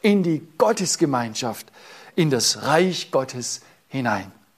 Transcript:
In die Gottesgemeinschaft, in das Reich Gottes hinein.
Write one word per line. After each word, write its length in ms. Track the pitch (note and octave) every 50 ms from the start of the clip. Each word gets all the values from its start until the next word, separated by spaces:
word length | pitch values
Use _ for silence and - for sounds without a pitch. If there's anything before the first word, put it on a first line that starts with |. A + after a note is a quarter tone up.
In 240 | - A3 G#3 G3+ F#3
die 200 | E3+ D#3+ D3 - - _ _
Gottesgemeinschaft, 1120 | - G#3+ A3+ - G3 - - - E3+ D3+ C#3 B2 A#2+ A2+ A2 - - A#2+ G#2+ - - - _ - - - - - - - _
in 140 | - E3+ D#3
das 320 | C3+ A#2+ A2 - - G#2+ G#2
Reich 500 | B2+ D3 D#3+ F3+ F#3 F3 - - - -
Gottes 480 | C3+ C3 B2+ - B2 A#2+ - - - - - _ _ _ _
hinein. 440 | - C3+ B2+ A#2+ G#2+ G2 F#2 F#2+ - _ _ _ _